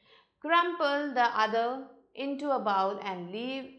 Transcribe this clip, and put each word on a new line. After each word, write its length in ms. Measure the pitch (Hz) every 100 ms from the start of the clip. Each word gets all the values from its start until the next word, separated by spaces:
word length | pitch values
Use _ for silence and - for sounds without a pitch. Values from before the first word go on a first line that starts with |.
| _ - _ _ 302
Crumple 680 | 339 349 339 294 285 294
the 120 | 247 233 233
other 460 | 214 226 233 262 269 - _ -
into 280 | 277 269 285
a 100 | 262
bowl 360 | 208 196 190
and 360 | 202 202 180 175
leave 340 | 202 247 269 254